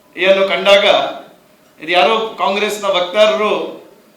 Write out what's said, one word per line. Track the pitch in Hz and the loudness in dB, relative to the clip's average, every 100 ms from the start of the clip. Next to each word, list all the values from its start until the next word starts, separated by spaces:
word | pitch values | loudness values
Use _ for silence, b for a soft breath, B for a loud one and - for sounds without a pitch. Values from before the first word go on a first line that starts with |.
| _ - | _ -4
ಯನ್ನು | 185 190 190 | 2 2 2
ಕಂಡಾಗ | 170 196 202 208 - - - - _ _ _ _ _ | 0 4 4 4 2 0 -8 -16 _ _ _ _ _
ಇದು | 156 | -2
ಯಾರೋ | 175 220 220 220 185 | 2 2 0 -4 -6
ಕಾಂಗ್ರೆಸ್ನ | 185 202 208 - 202 | -4 -2 -4 -4 -4
ವಕ್ತಾರರು | 180 175 208 214 202 208 180 - - - _ _ | -2 -2 2 2 2 -2 -2 -6 -12 -20 _ _